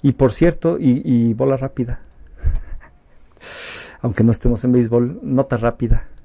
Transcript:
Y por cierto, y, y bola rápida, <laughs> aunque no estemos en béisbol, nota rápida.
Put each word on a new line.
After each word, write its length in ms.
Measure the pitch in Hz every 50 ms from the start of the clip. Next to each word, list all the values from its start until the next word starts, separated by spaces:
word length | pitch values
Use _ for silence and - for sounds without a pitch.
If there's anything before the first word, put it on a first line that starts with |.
| -
Y 80 | 139
por 220 | 127 - 139 127 110
cierto, 440 | - 160 175 170 - - 165 165 -
y, 240 | 127 127 123 135 -
y 300 | - 123 117 117 117 113
bola 240 | 113 131 135 135 131
rápida, 440 | 131 131 - - 123 117 120 - - - - - - - - - - - - - - - - - - - _ _
<laughs> 1000 | _ _ _ - - - _ _ - - - - - - - - - - - -
aunque 220 | - 123 101 - 113
no 80 | 117
estemos 320 | 113 - - 123 120 107 -
en 100 | 123 123
béisbol, 460 | 123 120 113 117 120 120 123 160 233 -
nota 340 | 247 135 127 135 - 131 120
rápida. 500 | 110 117 - - 123 113 - - - - - - -